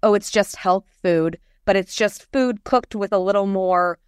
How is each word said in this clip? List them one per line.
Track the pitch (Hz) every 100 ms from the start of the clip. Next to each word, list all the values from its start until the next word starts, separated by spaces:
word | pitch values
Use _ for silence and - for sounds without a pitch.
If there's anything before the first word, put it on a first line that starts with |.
"Oh, | 214 208
it's | -
just | 220 196 -
health | 190 185 _ _
food," | 185 170 160 165 _ _
but | - 196
it's | 185 -
just | 208 - -
food | 277 254 214 -
cooked | 254 - 214
with | 196
a | 202
little | 185 202 196
more | 196 185 180 175 170